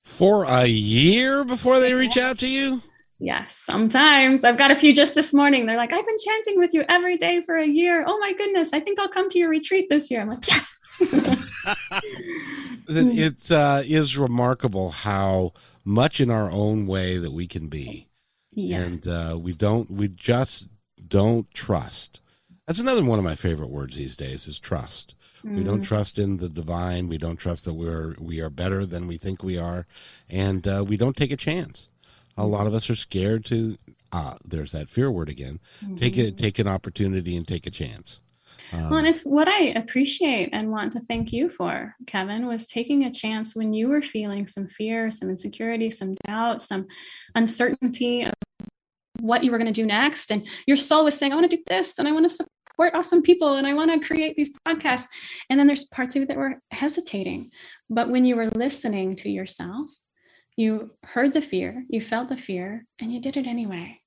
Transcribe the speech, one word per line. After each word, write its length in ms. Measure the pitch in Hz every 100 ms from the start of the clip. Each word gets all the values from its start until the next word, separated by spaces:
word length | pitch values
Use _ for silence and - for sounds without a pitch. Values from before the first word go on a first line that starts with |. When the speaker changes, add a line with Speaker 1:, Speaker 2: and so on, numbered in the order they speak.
Speaker 1:
For 420 | - - 190 208
a 220 | 151 127 123
year 760 | 110 104 117 156 220 262 277
before 360 | 262 247 254 262
they 140 | 254
reach 220 | 254 254 247
Speaker 2:
Yeah. 120 | 254
Speaker 1:
out 80 | 254
to 60 | 254
you? 360 | 269 269 262 - _ _ _
Speaker 2:
Yes, 320 | - - - - -
sometimes. 760 | - 220 262 302 285 262 269
I've 120 | 240 240
got 140 | 277
a 40 |
few 200 | 285 302
just 200 | 277 294
this 200 | 311 302
morning. 320 | 285 285 269 226
They're 100 | 233
like, 160 | 233
"I've 140 | 349 427
been 100 | 440
chanting 320 | 415 440 427 392
with 140 | 349
you 140 | 330 -
every 300 | 349 359 349
day 240 | 339 349
for 120 | 339 330
a 80 | 311
year. 360 | 294 349 339 -
Oh 100 | 415
my 140 | 403
goodness, 380 | 381 403 381 311
I 80 | 302
think 180 | 320 403
I'll 120 | 392
come 180 | 381 381
to 100 | 359
your 120 | 339
retreat 400 | 311 311 381 381
this 200 | 294 294
year." 120 | 233
I'm 60 | 208
like, 180 | 247 -
"Yes." 300 | - - - - -
<laughs> 1000 | 370 - - 262 - - - 202 - - 427 381 349 320 277 285 269 247 -
Speaker 1:
It, 300 | 156 254 233
it, 320 | 156 - -
uh, 320 | 160 143 139
is 340 | 131 156 143 131
remarkable 720 | 131 120 120 131 127 95 92
how 600 | - 104 98 98 95 90 - - _
much 360 | 98 104 139 -
in 100 | 123
our 200 | 113 101
own 360 | 95 107 107 98
way 320 | 95 92 92
that 120 | 85
we 140 | 76 87
can 220 | 90 80
be. 400 | 76 67 107 _ _ _ _ _
Speaker 2:
Yes. 300 | 214 190 87
Speaker 1:
And, 260 | 87 85 87
uh, 300 | 85 82 82
we 140 | 87
don't, 380 | 80 104 113 113
we 180 | 98 104
just 580 | 90 - 120 131 - - _ _ _ 87
don't 420 | 98 107 117 -
trust. 680 | - - 90 64 - - - _ _ _ _ -
That's 140 | 170
another 240 | 247 247
one 140 | 135 110
of 60 |
my 120 | 90 80
favorite 340 | 90 78 67
words 260 | 71 67 67
these 200 | 67 -
days 300 | 67 65 -
is 100 | 76
trust. 560 | - 92 - - - _ _ _
We 180 | 220 202
don't 160 | 98 101
Speaker 2:
Mm. 40 |
Speaker 1:
trust 340 | 98 104 101 -
in 180 | 98 95
the 120 | 87
divine. 580 | 78 78 85 90 87 90
We 80 | 80
don't 200 | 82 82
trust 280 | 87 85
that 80 | -
we're, 400 | 80 85 82 80 -
we 220 | 82 82
are 100 | 80
better 340 | 71 90 98
than 220 | 98 87 87
we 100 | 85
think 260 | 98 95
we 140 | 95 90
are. 300 | 85 87 87 - - - _
And, 380 | 90 98 95 98
uh, 160 | 98 101
we 100 | 104
don't 180 | 123 131
take 160 | 139
a 40 | 139
chance. 520 | - 175 165 - - _ _ _ _ -
A 100 | 104
lot 200 | 104 104
of 80 |
us 160 | 110 -
are 40 | 113
scared 480 | - 95 98 110 107
to, 320 | 117 113 - - _ _
ah, 240 | 85 73 64
there's 280 | - 82 73
that 180 | 78 76
fear 200 | - 135
word 180 | 95 76
again. 300 | 69 65 78 _ - 202 185
Take 220 | 123 107
a, 60 |
Speaker 2:
Mm-hmm. 120 | 113 95
Speaker 1:
take 220 | 110 -
an 80 | 101
opportunity 680 | 95 - - 98 95 87 87
and 100 | 82
take 180 | 87 -
a 40 |
chance. 480 | - 69 101 - - _ _ _ - -
Speaker 2:
Well, 100 | 85 80 311
and 0 |
Speaker 1:
Um, 80 | 311
Speaker 2:
it's 160 | 320
what 240 | 277 285 330
I 140 | 403 311 226
appreciate 680 | 226 254 277 - 320 240 175
and 180 | 214 214
want 220 | 220 214
to 80 | 233
thank 320 | - 233 226
you 160 | 233 339
for, 480 | - 175 - 214 - 254
Kevin, 400 | 202 190 214 247
was 200 | 226 226
taking 360 | - 247 285
a 60 | 262
chance 460 | 254 214 220 220 220
when 160 | 220
you 160 | 214 233
were 140 | 294
feeling 440 | 294 220 208 202 196
some 220 | - 190
fear, 420 | - 214 226 226
some 180 | 220 190
insecurity, 600 | 185 208 - 226 233 226
some 240 | 220 190 190 -
doubt, 360 | 214 233 226
some 240 | - 196 190 - - - -
uncertainty 880 | 226 226 - 247 269 254 254 240 240
of 100 | 233 - - _ - _ _ _ _ -
what 220 | 226 247
you 80 | 254
were 80 | 233
gonna 140 | 226
do 140 | 214 220
next. 440 | 208 285 294 -
And 160 | 214 - - -
your 100 | 277
soul 280 | - 311
was 100 | 311 294
saying, 160 | 277
"I 20 |
wanna 140 | 294 349
do 100 | 339 -
this 320 | 185 349 -
and 80 | 294
I 60 |
wanna 160 | 311 339
support 640 | - 311 _ _ - 339
awesome 280 | 320 349 349
people 320 | 311 349 302
and 120 | 277 277
I 80 |
wanna 240 | 285 320 320
create 380 | 320 320 311 311
these 160 | 285 -
podcasts." 420 | 311 320 302 247 - - - - -
And 100 | 269
then 80 | 285
there's 180 | 277 -
parts 280 | - 254
of 80 | 277
it 60 | 269
that 80 | 269
were 240 | 269 262 _
hesitating. 800 | - 285 294 339 202 180 - - - - - _
But 200 | 226 240
when 160 | 254
you 120 | 254 233
were 140 | 226
listening 600 | 220 254 269 233 202 190 185
to 140 | 208
yourself, 600 | 196 190 - 175 220 294 - _ _ _ _ _ -
you 360 | 220 214 220 _
heard 300 | - 240 277
the 100 | 302
fear, 440 | 302 185 180 233 254
you 120 | 226
felt 280 | 226 226 254
the 80 | 254
fear, 500 | - 185 185 226 226 -
and 120 | 226
you 60 | 240
did 160 | 254 277
it 120 | 254
anyway. 480 | 240 214 175 190 233